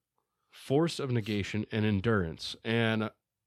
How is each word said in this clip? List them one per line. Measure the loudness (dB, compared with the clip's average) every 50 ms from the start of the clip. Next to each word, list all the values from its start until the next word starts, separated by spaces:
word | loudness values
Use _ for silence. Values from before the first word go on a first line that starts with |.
| _ _ _ _ _ _ _ _ _ _
Force | -20 -14 -4 0 2 2 2 2 -2 -4
of | -4 0
Negation, | 0 0 0 0 -2 -2 -2 -2 -4 -6 -4 -2
and | -2 0 2
Endurance. | 2 2 2 2 2 2 2 2 -2 -4 -8 -10 -12 -12 -8 -2
And | 0 2 2 2 2 2 0 -2 -4 -6 _ _ _ _ _ _